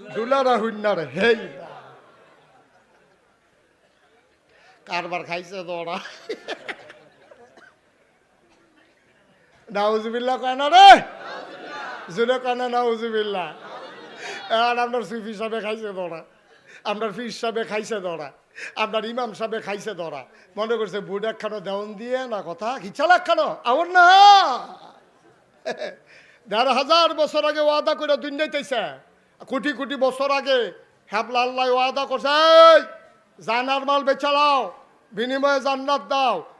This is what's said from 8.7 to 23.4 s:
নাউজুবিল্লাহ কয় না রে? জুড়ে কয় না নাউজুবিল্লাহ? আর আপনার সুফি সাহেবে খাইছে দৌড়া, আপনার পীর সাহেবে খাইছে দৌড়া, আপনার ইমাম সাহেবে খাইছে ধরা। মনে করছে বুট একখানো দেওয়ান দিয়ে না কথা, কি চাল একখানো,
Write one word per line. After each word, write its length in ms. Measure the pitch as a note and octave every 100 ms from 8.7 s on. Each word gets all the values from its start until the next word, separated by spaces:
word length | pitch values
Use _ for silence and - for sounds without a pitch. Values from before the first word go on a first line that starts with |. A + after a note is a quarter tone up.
| D#4 _ _ _ _ _ _ _ _ -
নাউজুবিল্লাহ 680 | G3+ G#3 A3 A3 A#3+ B3 B3+
কয় 180 | B3+ B3+
না 140 | D4
রে? 320 | F4+ G4 D#4+ - - - - - - - - - - - F3
জুড়ে 240 | A#3 B3+
কয় 160 | B3+ B3
না 140 | B3
নাউজুবিল্লাহ? 840 | A#3+ A#3+ A3+ A#3 A3 G#3+ G3 D#3+ - - - - - - - - - -
আর 240 | A3+ A#3+ A#3+
আপনার 260 | A#3+ B3
সুফি 300 | F#3 A3+ G#3
সাহেবে 280 | G3+ A3 A3
খাইছে 320 | G#3 A3 G#3+
দৌড়া, 320 | F#3+ F3 E3 - _ _ _ - -
আপনার 300 | A3 G#3 A3
পীর 180 | G3+ A#3+
সাহেবে 320 | - A#3 A3
খাইছে 360 | G3 G#3+ G#3+ G#3+
দৌড়া, 320 | F3+ D#3+ C#3+ - _ - - -
আপনার 300 | G#3+ A3 G#3+
ইমাম 280 | A#3+ A#3+
সাহেবে 280 | F3 A3 G#3+
খাইছে 320 | F#3+ G3+ G#3
ধরা। 320 | F3+ E3 C#3+ B2 - _ G3+
মনে 200 | A3 A3+
করছে 220 | G#3 G3+
বুট 260 | E3+ G3+ A3
একখানো 340 | A3 G#3+ G#3+
দেওয়ান 340 | F#3 G3 G#3
দিয়ে 340 | G3+ A#3+ B3+ B3+
না 160 | G#3 E3
কথা, 340 | E3+ A3 C4
কি 80 | F#3+
চাল 220 | - D#4+
একখানো, 440 | F4+ - D#4+